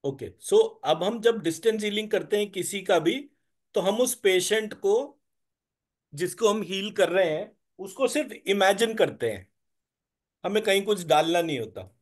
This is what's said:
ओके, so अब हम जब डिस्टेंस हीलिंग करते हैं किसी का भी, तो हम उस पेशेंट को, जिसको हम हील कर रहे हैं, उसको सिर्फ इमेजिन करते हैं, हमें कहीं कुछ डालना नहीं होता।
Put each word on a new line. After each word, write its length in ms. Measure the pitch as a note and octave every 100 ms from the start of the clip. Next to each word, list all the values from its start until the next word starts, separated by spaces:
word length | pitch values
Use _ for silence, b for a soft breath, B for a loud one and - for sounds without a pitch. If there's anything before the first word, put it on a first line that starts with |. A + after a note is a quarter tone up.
ओके, 280 | C#3 C#3 - _
so 360 | - G#3 - -
अब 200 | C#3 E3
हम 160 | F#3 A#3
जब 220 | A3+ A3+
डिस्टेंस 420 | D#3+ D#3 A3+ A3
हीलिंग 260 | G#3 G#3 G#3+
करते 260 | G3+ F3 G#3
हैं 140 | G#3
किसी 320 | G3 E3+ G3
का 160 | F#3 F3
भी, 320 | D#3 C4 - _ _ _ _
तो 60 | G#3
हम 200 | F3+ G#3+
उस 140 | B3
पेशेंट 600 | - G3 F#3 F3+ A3 G#3+
को, 460 | G#3+ G3 A3 C#4 _ _ _ _ _ _ _ _ _ _
जिसको 340 | C#3+ F3 - A3
हम 140 | G#3+
हील 280 | F3 F#3+ G#3
कर 180 | G3+ E3+
रहे 220 | F3+ F3
हैं, 260 | D#3 G#3 _ _ -
उसको 300 | G3 - C4
सिर्फ 240 | D4 D4+
इमेजिन 640 | - - G3+ F#3+ G3 A3+
करते 360 | A3 D#3 - A#2
हैं, 220 | G2 - _ _ _ _ _ _ _ _ _
हमें 180 | F3+ G#3
कहीं 200 | G#3+ G3
कुछ 240 | G3 G3+ E3
डालना 360 | D3+ D#3+ F3
नहीं 180 | E3 C3+
होता। 360 | G#2+ G2+ F#2 _